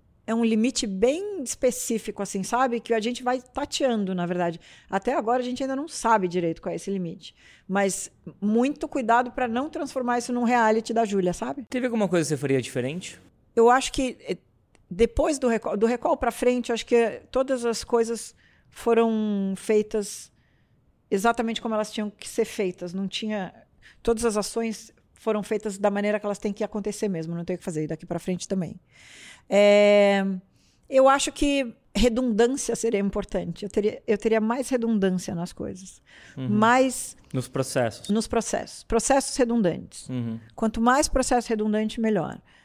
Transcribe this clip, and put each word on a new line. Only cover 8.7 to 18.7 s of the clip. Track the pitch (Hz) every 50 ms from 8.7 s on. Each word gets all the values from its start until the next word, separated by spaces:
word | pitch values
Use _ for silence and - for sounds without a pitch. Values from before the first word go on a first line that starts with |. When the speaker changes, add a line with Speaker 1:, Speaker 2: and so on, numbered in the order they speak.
| 294 - - -
Speaker 1:
cuidado | - 294 247 214 226 240 247 247
pra | 240 - 254 240
não | 226 240 277 320
transformar | - 349 311 269 - 269 247 240 240 240
isso | 233 - 247
num | 240 240
reality | 226 247 240 226 220 214 226 220 - 240
da | 226 233
Júlia, | 202 202 196 180 180 185
sabe? | - 220 247 269 - 233 -
Speaker 2:
Teve | - 254 240
alguma | 254 226 220 208 180
coisa | 180 175 156
que | 135
você | 156 127
faria | 139 135 135 131 120
diferente? | - - 135 120 131 151 180 190 - - - - _ _ _ _ _ _
Speaker 1:
Eu | - 226 233
acho | 240 269 254 - -
que, | - 269 254 - - -
eh, | - 180 - _ _ _ _ _ _ _ _ _ _
depois | 180 175 233 226 - - 294 349 302 269
do | - 247
Recall, | 226 220 220 - -
do | 208 208
Recall | 226 247 240 - - 320
pra | - - 240
frente, | 226 - - 247 247 247 240 -
eu | 233
acho | 220 -
que | - 240 233 233 214 143 113 - _
todas | - 247 269 262 269 247 233
as | 233 226 - -
coisas | - - 233 226 226 233 220 - - - _ _ _ _ _ _ _